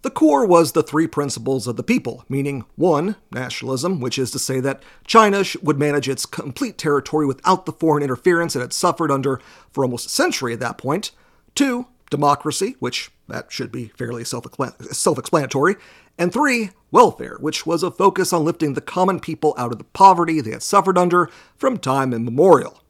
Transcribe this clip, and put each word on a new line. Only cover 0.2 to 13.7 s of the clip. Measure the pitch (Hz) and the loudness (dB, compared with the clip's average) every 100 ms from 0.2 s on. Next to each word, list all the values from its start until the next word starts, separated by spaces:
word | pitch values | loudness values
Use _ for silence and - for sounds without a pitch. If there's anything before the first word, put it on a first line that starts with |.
| 311 285 220 | 4 4 6
was | 170 160 | 6 6
the | 165 | 0
three | 147 151 160 | 0 -2 -2
principles | - 143 123 117 135 117 | -2 -4 -6 -4 -4 -4
of | 113 | -6
the | |
people, | 123 247 - - - | -2 -2 -2 -12 -6
meaning, | 139 143 139 - - | -4 -4 -6 -12 -2
one, | 175 147 185 208 _ | 2 2 0 -6 _
nationalism, | 123 123 - 120 131 170 180 | -10 -8 -10 -6 -4 -2 -4
which | 123 135 | -4 -4
is | 123 | -4
to | 131 | -6
say | - 131 | -4 -4
that | 135 131 - - | -4 -6 -14 -20
China | - 233 214 196 | 2 4 6 2
sh-, | 190 - | -2 -2
would | 180 143 | -2 0
manage | 147 143 131 | 0 0 -4
its | 131 | -6
complete | - - 151 - 254 - | -8 -10 -12 -8 -8 -4
territory | 160 143 - 156 147 | -2 -2 -2 -2 -2
without | 127 180 180 170 | 0 0 0 -2
the | |
foreign | - 160 147 | -2 0 0
interference | 143 123 180 170 170 135 | 0 0 2 2 0 -4
it | |
had | 123 | -6
suffered | - 196 - 156 | -2 -2 0 -2
under | 139 135 127 - - _ | 0 -2 -4 -8 -20 _
for | - | -4
almost | 127 120 - | -2 -4 -6
a | |
century | - 339 - 123 | -2 -2 -2 -6
at | 117 | -6
that | 120 - | -8 -6
point. | 131 165 - _ _ _ _ | -4 -4 -6 _ _ _ _
Two, | - 277 247 247 _ _ | -2 0 0 -8 _ _
democracy, | 143 147 143 156 139 202 269 | 0 2 0 -2 -4 -6 -4
which | 123 - - _ - | -8 -8 -10 _ -14
that | 127 - | -12 -12
should | - 123 | -10 -10